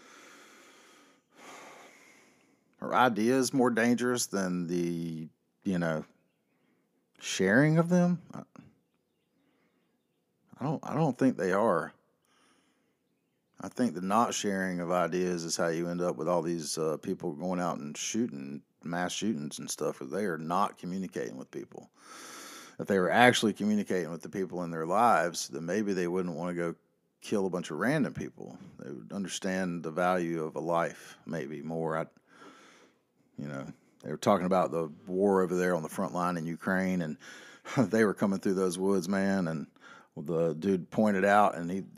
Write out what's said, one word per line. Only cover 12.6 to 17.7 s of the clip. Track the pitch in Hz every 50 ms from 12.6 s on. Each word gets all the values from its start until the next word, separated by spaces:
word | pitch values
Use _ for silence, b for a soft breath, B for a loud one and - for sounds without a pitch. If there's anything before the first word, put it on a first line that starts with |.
| b b b b b b b b _ _ _ _ _ _ _ _ _ _ _ -
I | - -
think | - - 123 117 76
the | 87
not | 92 95 101 110 120 107 104
sharing | - - 104 98 95 92 92 90 87
of | 87 85
ideas | 90 90 85 82 85 90 92 90 90 85 82
is | 82 -
how | - 90 85
you | 82 82 87 87
end | 87 87
up | 87 87 62
with | 62 78 85
all | 87 85
these, | 80 85 85 85 76 71 - 82
uh, | 80 78 76 71
people | - 98 80 - - 87
going | 73 71 87 90 92 90
out | 90 85